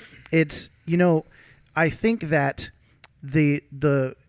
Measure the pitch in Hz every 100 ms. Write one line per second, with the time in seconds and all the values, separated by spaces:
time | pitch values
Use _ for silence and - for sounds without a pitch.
0 | - - - 165 156 - - _ - 175
1 | 180 160 - - - _ _ - 165 -
2 | 226 226 156 151 139 - - - _ _
3 | - _ 139 147 147 143 - 139 147 139
4 | 131 -